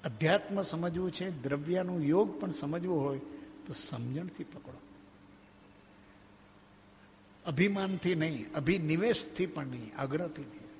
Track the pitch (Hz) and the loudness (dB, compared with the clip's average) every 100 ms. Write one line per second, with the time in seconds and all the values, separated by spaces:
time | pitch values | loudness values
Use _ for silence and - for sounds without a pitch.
0 | 151 107 156 202 202 196 185 160 175 170 | -6 2 4 4 4 -2 -2 -2 0 0
1 | 185 - 185 160 123 143 147 180 180 180 | -2 -2 -4 -4 -2 -2 0 0 0 0
2 | 143 170 214 - 190 147 143 165 180 165 | 4 6 4 2 -4 -2 -2 -2 0 2
3 | 139 135 - - - - - 147 - 117 | 2 -2 -6 -14 -16 -16 -10 -10 -6 -6
4 | 117 135 180 - - 180 - 131 - - | -4 -4 -6 -10 -12 -12 -16 -18 -18 -20
5 | - - - - - - - - - - | -20 -20 -20 -20 -20 -20 -20 -20 -20 -20
6 | - - - - - - - - - - | -20 -20 -20 -20 -20 -20 -20 -20 -20 -20
7 | - - - - - 139 196 196 190 190 | -20 -20 -20 -10 -4 4 4 4 0 2
8 | 175 175 160 139 - - 139 190 156 160 | 2 2 2 0 -4 0 2 4 4 4
9 | 220 226 - - 180 156 135 123 110 - | 4 2 0 -2 -2 0 -6 -6 -8 -4
10 | 135 151 175 151 135 - - - | -2 0 -2 -6 -12 -12 -16 -18